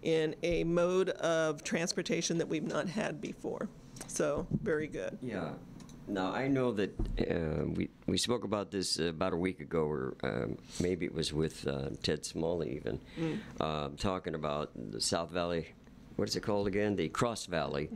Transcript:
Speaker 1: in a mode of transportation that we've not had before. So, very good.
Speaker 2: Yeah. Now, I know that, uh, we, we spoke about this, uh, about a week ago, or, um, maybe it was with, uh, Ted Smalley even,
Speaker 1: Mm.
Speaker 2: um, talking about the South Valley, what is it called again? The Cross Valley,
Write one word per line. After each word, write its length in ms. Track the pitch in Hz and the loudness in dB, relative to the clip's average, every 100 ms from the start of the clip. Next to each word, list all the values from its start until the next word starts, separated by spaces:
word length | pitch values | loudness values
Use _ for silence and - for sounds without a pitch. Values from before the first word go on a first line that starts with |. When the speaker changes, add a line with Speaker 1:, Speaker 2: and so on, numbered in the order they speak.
Speaker 1:
in 320 | 160 160 156 - | 2 4 2 0
a 220 | 170 165 165 | 2 2 4
mode 440 | 170 175 185 185 | 4 6 4 2
of 520 | - 165 160 160 151 | 2 2 4 2 0
transportation 760 | - 165 170 - - 165 - 170 | -2 0 0 0 0 0 2 2
that 80 | - | 2
we've 200 | 160 - | 0 0
not 220 | 156 170 | 0 0
had 320 | 196 - 151 | 0 -2 -2
before. 480 | - - - - - - - - - | -6 -6 -6 -4 -6 -8 -16 -14 -4
So, 380 | - 151 147 175 - | 0 2 0 0 0
very 260 | - 151 151 | 2 0 -2
good. 300 | 135 92 - | -4 -6 -6
Speaker 2:
Yeah. 300 | 127 98 78 67 - - - - - | -6 -4 -4 -6 -12 -16 -16 -12 -4
Now, 240 | 98 92 | -2 0
I 140 | 104 135 | 0 2
know 240 | 135 127 | 4 2
that, 180 | 104 95 - - - | 2 0 0 0 2
uh, 460 | - 85 80 78 73 | 2 2 2 0 0
we, 240 | 85 - - - | 0 -2 -2 0
we 100 | 92 | 2
spoke 260 | - 117 | 2 0
about 260 | 107 104 92 | 0 -2 0
this, 300 | 98 90 - | -2 0 2
uh, 60 | 85 | 0
about 260 | 80 92 | 2 0
a 40 | 85 | 2
week 240 | 92 90 | 0 0
ago, 240 | 69 82 76 | 0 2 2
or, 300 | 76 65 - | 2 -2 -2
um, 360 | 62 57 57 - - - | -2 0 -2 -4 -6 0
maybe 240 | 87 90 85 | 2 2 0
it 80 | |
was 180 | 80 76 | -2 0
with, 320 | 76 78 - 71 | 2 0 0 -2
uh, 240 | 69 69 - | -2 -2 -2
Ted 220 | - 76 - | 0 0 -2
Smalley 500 | 87 82 87 76 73 | -2 0 0 -2 -4
even, 240 | - - - - | -4 -4 -6 -4
Speaker 1:
Mm. 440 | 160 151 - - 78 | -4 -4 -6 -2 -2
Speaker 2:
um, 300 | 76 73 76 | 0 -4 -2
talking 400 | 104 92 85 80 | -2 0 -2 -2
about 340 | 76 73 76 - 53 | -2 -2 -4 -6 -8
the 80 | 53 | -2
South 300 | - 87 85 | 0 0 0
Valley, 380 | 87 87 85 80 - - - - - | 0 2 0 -2 -10 -20 -20 -6 -2
what 100 | 104 | 0
is 80 | - | 0
it 60 | |
called 260 | - 104 101 | 0 2 2
again? 280 | 101 104 95 | 2 2 2
The 100 | 78 | 2
Cross 380 | - 120 107 - | 2 2 0 -2
Valley, 440 | 85 71 71 78 | 0 0 0 -2